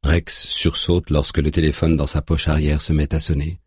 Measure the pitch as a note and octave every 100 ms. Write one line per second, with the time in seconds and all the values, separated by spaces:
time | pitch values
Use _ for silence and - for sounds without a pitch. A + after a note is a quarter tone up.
0 | C#2+ E2+ - - - - E2+ - - F2
1 | D#2 D2+ D2 - D2+ D#2+ D#2+ D2 E2 D#2+
2 | C#2+ D2+ - D#2+ - D#2 D2 D2+ - D#2
3 | D2 D#2+ - D2 D2+ F2